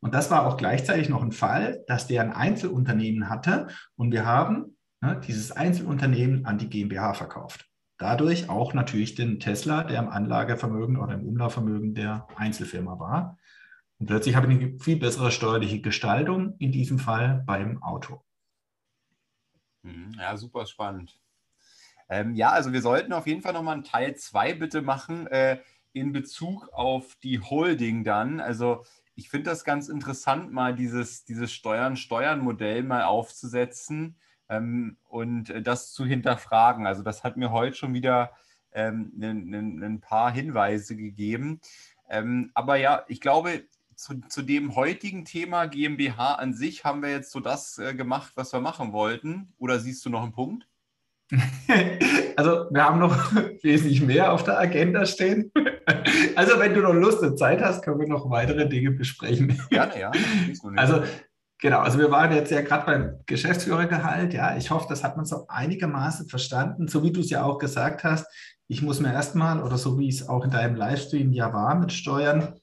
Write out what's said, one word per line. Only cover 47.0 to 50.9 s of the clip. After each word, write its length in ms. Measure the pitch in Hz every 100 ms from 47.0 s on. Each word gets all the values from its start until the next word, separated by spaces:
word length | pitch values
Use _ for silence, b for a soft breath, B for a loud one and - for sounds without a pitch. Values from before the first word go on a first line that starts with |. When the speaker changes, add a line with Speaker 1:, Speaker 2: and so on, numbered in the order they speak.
Speaker 2:
wir 80 | 143
jetzt 200 | 139 135
so 80 | 139
das, 380 | 117 143 - -
äh, 160 | 123
gemacht, 380 | 131 127 135 143
was 180 | - 127
wir 80 | 131
machen 320 | 135 165 123
wollten. 600 | 107 107 117 143 175 196 _
Oder 180 | 127 123
siehst 260 | 117 127 -
du 40 |
noch 140 | 117
einen 80 | 117
Punkt? 360 | 113 135 233 - _ _